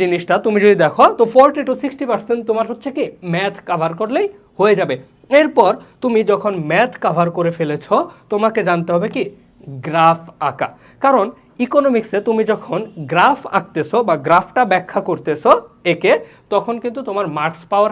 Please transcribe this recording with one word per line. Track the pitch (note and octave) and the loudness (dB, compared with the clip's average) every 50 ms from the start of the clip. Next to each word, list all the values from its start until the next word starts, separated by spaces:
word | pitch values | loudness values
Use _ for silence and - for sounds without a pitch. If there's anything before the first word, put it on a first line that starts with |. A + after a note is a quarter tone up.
জিনিসটা | F#3 F3+ F3+ F3 F3 - F3 - - | 0 0 0 -2 0 0 0 0 0
তুমি | A3 G#3 G3+ G3 | 0 0 4 4
যদি | G#3 G3+ E3+ E3 | 4 4 4 4
দেখো, | D3 - - C4+ E4+ - - | 2 4 4 4 4 4 4
তো | A#3 A3 A3 | 0 2 6
ফর্টি | B3+ C4+ C#4+ C#4+ D4+ C#4 C4 | 6 6 6 4 0 -4 -4
to | B3+ B3+ | -4 -4
সিক্সটি | - C4+ C4+ - C#4+ A#3+ | -6 -8 -6 -6 -4 -4
পার্সেন্ট | A3+ G#3+ G#3+ - A#3 A#3+ A3+ A3 | -4 -4 -2 -4 -4 -4 -2 -2
তোমার | A3 A3+ A3+ A3 | -2 -2 -2 -4
হচ্ছে | A#3 A3 - C#4 C4 | -6 -10 -10 -8 -6
কি | D#4+ A#3+ - - - - F3 E3+ | -4 -6 -6 -6 -10 -6 -4 -2
ম্যাথ | F3 G3 G3+ F#3 - - - | -2 -2 -2 -4 -6 -6 -6
কভার | F3+ E3 D#3+ E3 E3+ E3+ | -4 -2 -2 -4 -4 -4
করলেই | G#3+ G#3+ B3+ E4 G#4 G4+ - - _ _ _ - | -6 -4 -2 -2 -2 -4 -6 -10 _ _ _ 0
হয়ে | F#3+ G#3 G#3 G3 | 2 2 2 2
যাবে। | F3+ C#3 C3 C3 - - _ _ _ - B3+ C#4+ | 0 -2 -4 -6 -8 -14 _ _ _ 2 2 4
এরপর | D#4 D4+ D4+ - G#3+ F#3 A3 - - - _ _ - | 4 4 4 2 2 2 2 -2 -6 -20 _ _ -4
তুমি | B3+ A#3 A3+ G#3+ F#3 | 0 0 0 2 2
যখন | G#3 F#3+ G3+ G#3 G3 F3 D#3 D3+ | 0 0 0 -2 -4 -4 -4 -2
ম্যাথ | D#3+ F#3+ A#3 B3 B3 - - | 0 0 0 0 -2 -4 -4
কভার | G3 E3 E3 F3 E3+ E3+ F3 | -2 0 0 -2 -2 -2 -2
করে | E3+ E3+ E3 E3 | -2 -2 -2 -4
ফেলেছ, | E3 D3 D3 D3 - - G3+ B3+ F4 F4 - - _ - | -4 -4 -4 -6 -4 -2 0 0 0 -2 -8 -18 _ -6
তোমাকে | G#3+ G#3 G#3+ A3 G#3+ A3 F#3 F3+ | -4 -2 -2 0 0 -2 -2 0
জানতে | F#3+ F3 E3+ F3 F3 | 0 -2 -2 -2 -2
হবে | F3 G3 A3+ - | -2 -2 -2 -4
কি | C4+ G3 - - - _ _ _ _ - C#3+ C3+ C3 B2+ | -6 -6 -8 -10 -18 _ _ _ _ -20 -18 -16 -12 -8
গ্রাফ | D#3+ D3+ E3 D#3+ E3 E3 E3 - - - - D3+ C#3 | -4 0 2 4 4 4 2 -2 -16 -10 -6 -6 -4
আঁকা, | B2+ - - - - - - - - - - | -4 -4 -6 -8 -8 -12 -20 -20 -8 -2 0
কারণ | C#4 C4+ A3+ G3 A#3 - _ _ _ _ - B3 | 0 2 0 -2 -4 -6 _ _ _ _ -6 -6
ইকোনমিক্সে | A#3+ - C#4+ C#4 C#4 B3 A3+ A3 - - G3+ G#3 A#3+ | -2 0 0 2 2 2 0 -2 -2 -4 -4 -2 0
তুমি | A3 A3 A3 G#3+ | 0 0 0 0
যখন | G#3+ - - - E3 F#3 A3 - - E3+ D3+ C3 | -2 -4 -4 -6 -6 -6 -6 -8 -12 -12 -8 -2
গ্রাফ | E3 E3+ F#3+ A#3+ C#4 - - - - F3+ | 2 4 4 4 2 0 -4 -4 -4 -4
আঁকতেছো | E3+ - - D#3+ D3 D3+ - A#3 A#3+ G3+ | -4 -4 -6 -6 -4 -2 0 0 0 0
বা | E3 D3+ C3+ | 0 0 2
গ্রাফটা | D#3 E3 F3+ F#3+ - - B3+ B3+ G3 | 4 4 4 2 2 0 0 2 2
ব্যাখ্যা | F#3 F3+ F3+ - - G3+ G3 - | 2 0 0 -2 -4 -4 -2 -4
করতেছো | E3+ E3 - E3+ D3+ D3 - A3+ D4+ A#4+ - - _ _ - F3 E3 | -4 -4 -4 -4 -4 0 4 4 4 4 2 -6 _ _ -2 -2 -2
একে, | E3 - G3 C#4+ A4+ - - - _ _ - G#3 | 0 2 2 2 2 0 -6 -20 _ _ -4 -2
তখন | G3+ G3 A#3 A#3 A#3+ - | -2 -2 -4 -6 -6 -6
কিন্তু | A#3+ A3+ C#4 C4 G#3+ | -8 -8 -8 -8 -6
তোমার | G3 G3+ G3+ E3 D3 D3+ | -6 -4 -4 -4 -4 -4
মার্কস | D3+ D#3+ E3 - - - | -4 -4 -4 -8 -8 -2
পাওয়ার | G3+ G3+ G#3 - | 0 2 2 0